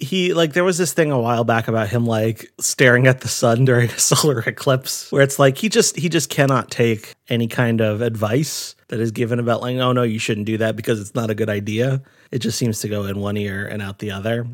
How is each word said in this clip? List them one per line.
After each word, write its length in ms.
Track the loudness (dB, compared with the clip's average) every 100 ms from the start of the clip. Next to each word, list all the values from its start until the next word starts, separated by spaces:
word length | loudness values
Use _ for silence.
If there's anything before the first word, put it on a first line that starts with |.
he, 320 | -4 0 2
like, 200 | 2 2
there 100 | 2
was 140 | 2 2
this 140 | 0
thing 200 | 2 2
a 80 | 2
while 240 | 2 2
back 240 | 2 2 2
about 200 | 0 0
him, 180 | 0 2
like, 440 | 2 0 -2 -10 -8
staring 480 | -4 4 6 8 6
at 140 | 4
the 80 | -2
sun 360 | 0 2 4 4
during 240 | 4 2
a 80 | 0
<laughs> 120 | 0
solar 280 | 2 2 0
eclipse, 720 | -2 -2 0 0 -2 -10 -2
where 100 | 2
it's 160 | 2 4
like, 200 | 2 2
he 100 | 0
just, 280 | 2 0 0
he 100 | -2
just 220 | 0 0
cannot 400 | 0 2 2 -2
take 440 | 0 0 0 -6 -18 -4
any 180 | -2 -2
kind 320 | 0 0 2
of 180 | 0 0
advice 760 | -2 -2 0 0 -2 -6 -12 -16 _
that 100 | -4
is 120 | -4
given 260 | -2 -2 -2
about, 220 | 0 -2
like, 160 | -2 -2
"Oh, 160 | 0
no, 100 | 2
you 160 | 0 -2
shouldn't 280 | -4 -4 -2
do 120 | -2
that 160 | -2
because 260 | -2 -4 -4
it's 140 | -4
not 160 | -6 -4
a 40 |
good 140 | -2 -2
idea." 540 | -4 -4 -2 0 -2 -6 _ _
It 80 | -6
just 180 | -4 -2
seems 220 | -2 -2
to 80 | -4
go 160 | -4
in 160 | -4 -6
one 160 | -4 -4
ear 280 | -4 -6 -8
and 140 | -8
out 180 | -10 -8
the 100 | -8
other. 380 | -6 -4 -4 -6